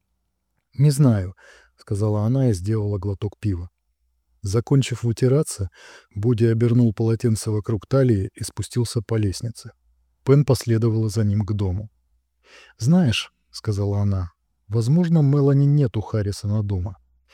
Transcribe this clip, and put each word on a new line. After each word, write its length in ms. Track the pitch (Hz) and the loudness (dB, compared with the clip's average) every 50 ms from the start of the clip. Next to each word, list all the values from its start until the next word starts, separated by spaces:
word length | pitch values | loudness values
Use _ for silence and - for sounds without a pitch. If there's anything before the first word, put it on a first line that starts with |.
| _ _ _ _ _ _ _ _ _ _ _ _ _ _ _ | _ _ _ _ _ _ _ _ _ _ _ _ _ _ _
«Не 160 | - 143 151 | 2 2 2
знаю», 440 | 139 139 151 127 113 101 92 98 - _ _ - - - _ _ _ | 4 4 4 4 4 2 0 -4 -10 _ _ -20 -20 -20 _ _ _
сказала 460 | _ - - 104 98 107 107 104 104 | _ -8 -8 -4 -2 -2 -2 0 0
она 280 | 104 113 127 135 131 123 | 0 0 0 0 2 0
и 20 | |
сделала 460 | 107 87 90 104 110 110 104 104 104 98 | 0 0 -2 -2 -2 -2 -2 -2 -4 -4
глоток 400 | 90 101 98 - 110 101 - _ | -4 -6 -6 -4 -6 -8 -8 _
пива. 320 | - 107 95 85 90 - _ _ _ _ _ _ _ _ _ _ _ _ _ _ | -4 -4 -4 -4 -6 -12 _ _ _ _ _ _ _ _ _ _ _ _ _ _
Закончив 600 | - 98 95 120 - - 147 139 127 - 123 - | -8 -4 -4 -4 -2 2 0 0 2 0 -6 -4
вытираться, 680 | - 117 110 - 131 123 135 151 156 - - - 95 90 - - - - - - _ _ _ | -4 -4 -2 0 0 2 2 2 0 -2 -6 -8 -8 -8 -8 -16 -20 -20 -20 -20 _ _ _
Боди 300 | 101 101 123 123 107 117 | -4 0 0 2 2 2
обернул 500 | 113 113 113 120 117 120 123 120 113 104 | 2 2 2 2 4 4 4 4 2 2
полотенце 560 | - 113 113 113 107 - 117 110 - - 113 | 0 0 0 0 0 0 0 0 0 -2 -4
вокруг 360 | 107 107 - - 117 98 - | -4 -4 -4 -4 -6 -6 -4
талии 440 | - - 135 135 123 110 98 95 - - | -2 0 2 2 2 2 0 0 -4 -8
и 80 | - | -10
спустился 600 | 110 - - - 98 - - 123 117 - - 117 | -12 -10 -8 -10 -10 -6 -4 -4 -4 -2 -4 -6
по 140 | 104 - 113 | -4 -2 -2
лестнице. 560 | 110 107 98 90 - - 113 - - - 113 - _ _ _ _ _ _ _ _ _ _ | 0 0 -2 -2 -4 -8 -10 -10 -12 -18 -20 -20 _ _ _ _ _ _ _ _ _ _
Пен 200 | 131 139 147 147 | 4 4 4 4
последовала 640 | - 127 - - 117 113 110 117 113 110 113 110 107 | 2 0 0 0 0 0 2 2 0 0 0 -2 -2
за 160 | 95 113 107 | 0 0 0
ним 180 | 104 101 107 | 2 0 0
к 100 | 104 92 | -2 -2
дому. 380 | 107 101 104 92 87 104 107 - _ _ _ _ _ _ _ _ _ _ _ _ - - - - _ _ | -2 -2 -2 -2 -4 -4 -8 -10 _ _ _ _ _ _ _ _ _ _ _ _ -20 -20 -20 -20 _ _
«Знаешь», 540 | 110 131 170 185 180 123 104 - - - _ _ _ _ | 0 2 4 4 4 2 0 -2 -6 -10 _ _ _ _
сказала 500 | - - - 110 101 101 101 101 101 101 | -20 -10 -6 -4 -4 -2 -2 -2 -2 0
она, 320 | 101 101 98 95 90 87 - _ _ _ _ _ _ - | 0 0 -2 -2 -4 -8 -12 _ _ _ _ _ _ -6
«возможно, 520 | 104 117 110 120 151 175 180 165 170 160 | -4 -2 0 2 2 2 2 2 2 2
Мелани 440 | 147 135 143 147 139 143 139 139 143 | 4 4 2 4 4 4 4 4 4
нет 300 | 143 143 147 139 113 - | 4 4 2 2 0 -2
у 40 | 110 | -4
Харрисона 640 | - - - 107 101 101 98 - - 101 104 110 | -6 -4 -4 -2 -2 -4 -6 -6 -4 -4 -2 -2
дома. 340 | 104 101 101 92 90 101 95 - _ _ _ _ _ _ | -2 -2 -4 -4 -4 -6 -10 -14 _ _ _ _ _ _